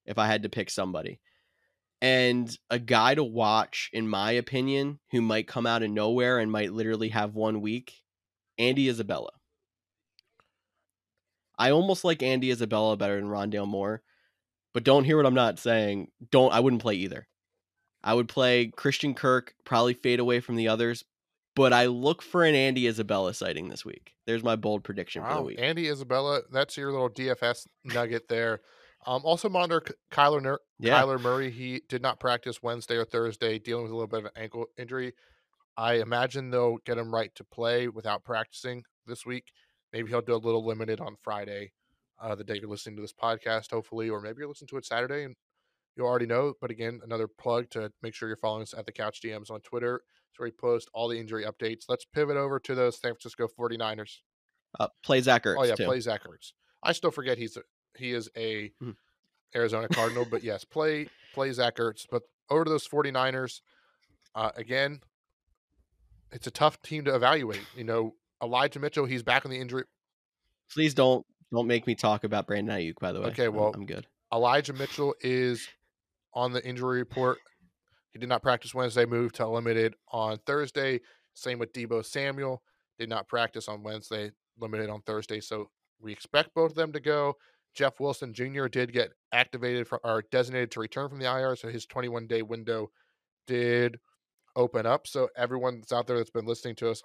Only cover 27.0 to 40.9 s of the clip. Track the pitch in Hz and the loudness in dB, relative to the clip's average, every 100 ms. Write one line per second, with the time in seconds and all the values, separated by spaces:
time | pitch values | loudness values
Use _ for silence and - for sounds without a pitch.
27 | 127 123 131 123 120 120 - _ 135 120 | -2 -2 -2 0 0 0 -6 _ -6 -2
28 | 117 117 - 117 117 107 _ _ _ _ | -2 -2 -2 -2 0 -2 _ _ _ _
29 | - 127 151 170 214 185 175 165 - - | -4 -2 0 -2 0 0 0 0 -2 -10
30 | _ - 143 147 135 147 _ - 113 127 | _ 4 4 4 0 -4 _ -4 4 6
31 | 135 131 123 127 131 120 127 127 - 127 | 6 2 0 0 -2 -6 -8 -10 -6 -2
32 | 131 113 127 120 123 113 120 120 - 117 | -2 0 0 0 -2 -8 -6 -6 -2 -2
33 | 113 120 117 107 117 110 117 117 113 113 | 0 0 -2 0 -2 -2 -4 -6 -4 -6
34 | 107 110 107 - 110 117 113 - 120 131 | -4 -6 -6 -10 -12 -10 -10 -10 -10 -6
35 | 127 - _ _ _ _ _ - 113 120 | -6 -10 _ _ _ _ _ -2 2 2
36 | 110 120 127 135 127 123 120 113 - 117 | 2 0 0 -2 -2 2 2 2 -2 -4
37 | 113 113 107 - 104 - 117 120 123 110 | -2 -2 -2 -6 -16 -4 0 0 0 -4
38 | 107 104 - 113 113 - 127 123 117 _ | -4 -4 -2 -4 -6 -8 -10 -10 -14 _
39 | 113 120 127 123 - _ _ _ _ 113 | -16 -14 -10 -10 -10 _ _ _ _ -10
40 | 110 120 117 113 113 113 110 110 110 | -4 -2 0 0 2 0 0 -4 -4